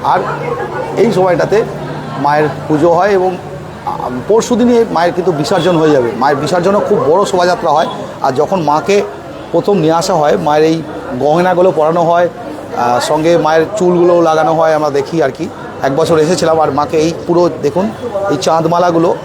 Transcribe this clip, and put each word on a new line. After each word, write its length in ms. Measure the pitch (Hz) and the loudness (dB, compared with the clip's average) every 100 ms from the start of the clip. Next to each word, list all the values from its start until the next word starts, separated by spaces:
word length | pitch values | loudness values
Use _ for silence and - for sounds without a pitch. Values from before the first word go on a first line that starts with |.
আর 160 | 135 175 185 - - - - - - - | 0 -2 -2 -6 -6 -6 -8 -8 -6 0
এই 140 | 233 | 0
সময়টাতে 520 | 185 185 170 160 202 240 - - - - - | 2 2 2 0 0 -2 -6 -8 -10 -10 -4
মায়ের 300 | 139 147 151 147 - | 0 2 0 -2 -2
পুজো 240 | 151 170 | 2 2
হয় 180 | 170 196 | 4 2
এবং, 280 | 196 185 180 - - - - - | 2 0 -4 -10 -14 -14 -12 -10
আহ, 240 | - - 123 - | -8 -6 -8 0
পরশু 280 | 214 - 240 | 0 2 2
দিনই 300 | 240 240 226 | 4 4 2
মায়ের 220 | 160 175 | 2 0
কিন্তু 180 | 170 185 | 0 -2
বিসর্জন 460 | 156 151 196 165 170 | -2 0 0 2 2
হয়ে 140 | 160 | 4
যাবে। 200 | 147 120 110 | 4 2 0
মায়ের 200 | 135 139 | 0 0
বিসর্জনও 420 | 143 180 175 202 | 0 0 2 0
খুব 200 | 180 208 127 | 2 0 2
বড় 180 | 170 196 | 2 2
শোভাযাত্রা 460 | 185 180 175 165 | 0 0 0 0
হয়। 160 | 147 180 - - - | 0 0 -4 -12 -4
আর 100 | 139 | -2
যখন 300 | 135 151 190 | 0 0 0
মাকে 400 | 147 151 156 202 202 - - - - | 0 0 2 0 0 -8 -16 -14 -4
প্রথম 260 | 170 - 202 | -2 0 0
নিয়ে 160 | 156 | 2
আসা 200 | 165 165 | 0 0
হয়, 240 | 180 147 156 | 0 2 2
মায়ের 280 | 156 151 160 | 2 2 2
এই 160 | 165 156 - - 127 | 0 -4 -10 -8 -4
গহনাগুলো 520 | 135 156 180 175 185 | 0 2 2 4 2
পরানো 320 | 160 156 170 | 2 0 2
হয়, 260 | 165 170 175 - - - - - | 2 2 0 -4 -12 -12 -10 -4
আহ, 220 | 120 123 | 0 0
সঙ্গে 380 | - 151 156 170 | 0 0 2 2
মায়ের 280 | 156 160 156 - | 4 2 0 0
চুলগুলো 440 | 180 175 175 175 | 0 4 4 4
লাগানো 320 | 165 156 156 | 4 2 2
হয়, 200 | 160 160 | 2 2
আমরা 160 | 156 151 | 2 0
দেখি 340 | 143 - 165 | -2 -2 0
আর 60 | 139 | -2
কি। 200 | - 165 - - - | -2 -10 -10 -14 -6
এক 120 | 139 139 | -2 0
বছর 240 | 160 165 | 2 2
এসেছিলাম, 400 | 156 180 165 160 | 2 2 2 2
আর 120 | 151 | 2
মাকে 260 | 139 147 160 | 0 0 0
এই 160 | 160 170 - | 0 -2 0
পুরো 220 | 175 175 127 | 2 2 0
দেখুন, 280 | 143 165 208 214 240 202 196 | -2 -2 -4 -4 -6 -4 -4
এই 80 | 147 | -2
চাঁদমালাগুলো 800 | - 165 160 170 180 165 170 - | 0 0 2 0 2 2 0 -2